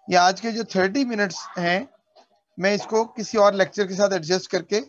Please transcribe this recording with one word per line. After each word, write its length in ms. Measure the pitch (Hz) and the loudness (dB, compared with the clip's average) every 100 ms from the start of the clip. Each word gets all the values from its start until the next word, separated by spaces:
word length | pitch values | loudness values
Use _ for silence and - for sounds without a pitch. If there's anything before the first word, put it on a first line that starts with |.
| - | 2
ये 100 | 180 | 4
आज 200 | 180 190 | 4 2
के 100 | 226 | -6
जो 120 | 220 220 190 | -6 -4 0
thirty 300 | 190 220 262 | 0 0 -2
minutes 400 | 220 202 165 - - | -2 -2 -4 -12 -6
हैं, 300 | 175 185 262 _ _ _ _ _ _ - | -2 -2 -4 _ _ _ _ _ _ -4
मैं 160 | 190 202 | -2 -2
इसको 280 | - 220 226 | -2 -2 -2
किसी 240 | - 208 220 | -6 -4 4
और 140 | 202 202 | 4 6
lecture 320 | 185 - 196 | 0 0 -4
के 80 | 185 | 0
साथ 180 | 202 | 0
adjust 380 | 190 156 185 185 | 0 0 -2 0
करके 300 | 185 165 202 | -6 -2 -4